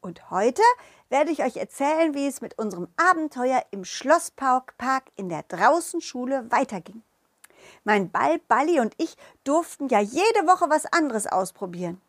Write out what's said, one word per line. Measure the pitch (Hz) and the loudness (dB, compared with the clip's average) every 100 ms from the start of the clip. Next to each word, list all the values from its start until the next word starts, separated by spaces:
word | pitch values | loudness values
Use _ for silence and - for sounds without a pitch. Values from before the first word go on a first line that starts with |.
Und | 196 170 - | -14 -16 -6
heute | 175 220 262 453 494 - _ _ | 0 0 4 4 4 -6 _ _
werde | 262 302 | 0 0
ich | 302 | 0
euch | 269 - | -2 -4
erzählen, | 196 - 277 311 330 | -10 -4 -2 2 0
wie | 285 277 | 0 -4
es | 254 | -6
mit | - - | -12 -6
unserem | 220 180 175 - | -6 -6 -10 0
Abenteuer | 339 349 311 254 254 262 - | 2 2 -2 -4 -2 -2 -4
im | 202 180 | -12 -12
Schlosspark, | - 254 330 - - 269 254 254 _ | -8 2 2 0 -6 0 0 -2 _
Park | 247 262 _ - | -4 -4 _ -12
in | 190 | -8
der | 160 | -8
Draußenschule | - 175 208 320 330 339 - 262 247 269 233 | -8 2 4 4 0 -8 -8 -8 -4 -4 0
weiterging. | 233 262 196 - 214 _ _ _ _ _ _ - - - | 0 0 -6 -12 -20 _ _ _ _ _ _ -20 -12 0
Mein | 208 185 | 0 2
Ball, | - 262 330 _ | 2 2 0 _
Balli | 233 302 339 | 2 4 2
und | 226 - | 2 -2
ich | 320 - - _ - | -8 -8 -20 _ 0
durften | 302 339 - 277 | 0 0 -8 0
ja | 226 | 2
jede | 208 269 415 440 330 | 2 2 2 2 4
Woche | 359 330 | 2 4
was | 302 - | 0 0
anderes | 339 302 220 - | 0 0 -2 -2
ausprobieren. | 185 190 - 196 170 180 180 | -2 -2 -6 -12 -8 -10 -10